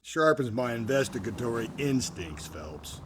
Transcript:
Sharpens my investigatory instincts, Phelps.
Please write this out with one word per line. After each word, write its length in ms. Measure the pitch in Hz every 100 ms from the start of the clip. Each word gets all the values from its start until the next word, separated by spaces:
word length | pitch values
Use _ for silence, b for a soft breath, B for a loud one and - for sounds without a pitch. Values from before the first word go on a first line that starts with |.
Sharpens 480 | - - 156 151 127
my 240 | 110 123
investigatory 960 | 117 113 135 135 127 101 107 120 117 110 -
instincts, 680 | 143 131 117 - 85 78 -
Phelps. 540 | 82 76 76 - -